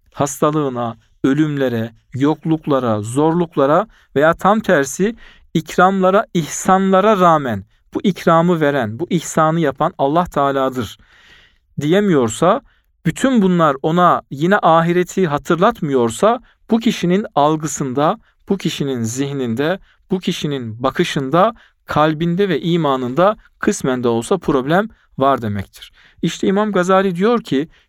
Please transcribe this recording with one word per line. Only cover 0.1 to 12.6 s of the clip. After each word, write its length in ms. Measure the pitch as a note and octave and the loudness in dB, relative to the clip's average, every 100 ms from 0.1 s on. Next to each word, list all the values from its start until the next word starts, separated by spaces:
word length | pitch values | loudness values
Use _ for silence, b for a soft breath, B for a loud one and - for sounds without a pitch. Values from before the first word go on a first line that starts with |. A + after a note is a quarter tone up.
hastalığına, 800 | - C#3+ - D#3 D#3 C#3+ A#2+ A#2 A2+ _ _ | -6 -4 0 0 0 -2 -4 -8 -10 _ _
ölümlere, 680 | C3 D3 D#3 C#3+ C3 A#2 A2+ - _ | 0 0 -2 -2 -2 -2 -6 -10 _
yokluklara, 880 | B2+ C#3+ D3+ E3 D#3 D#3 C3+ B2 G#2+ | -2 -2 0 -2 -4 0 0 0 -2
zorluklara 840 | G#2+ B2 D#3 E3+ E3+ D3+ C#3 E3 A3+ b b C3+ | -2 0 0 0 -2 0 2 2 0 b b 0
veya 180 | D#3 | 2
tam 260 | E3+ F#3+ A3 | 2 2 2
tersi 560 | - D#3+ C3+ - G#3 A#3 b b b | 2 0 0 -2 -4 -4 b b b
ikramlara, 720 | E3 - - F#3 G3 F#3 G3 - | -6 -2 2 2 4 2 2 0
ihsanlara 880 | F3+ D3 - - F#3+ F#3+ F#3+ G#3 G3 | -4 -4 -4 0 2 4 4 4 4
rağmen 460 | F3+ D#3 C3 G2+ - _ _ | 4 2 0 -6 -8 _ _
bu 80 | - | -4
ikramı 580 | G#3 - F3+ E3 F3 E3 | -2 0 2 4 4 2
veren, 380 | C#3+ C#3+ G#2+ A2+ | 0 0 -2 -6
bu 80 | E3+ | -4
ihsanı 500 | E3+ - - D#3+ E3 | -4 -2 0 0 2
yapan 340 | D3 - D#3 - | -2 -2 -4 -2
Allah 280 | C#3 E3 F3 | 0 0 -2
Teala'dır 720 | D3+ C#3 C3+ C3 B2+ G#2+ - b b b b b b b - | -2 0 0 -2 -4 -6 -10 b b b b b b b -6
diyemiyorsa, 800 | D3 F#3 G#3 D3 A2+ - E3 C4 | 0 2 2 2 0 0 0 0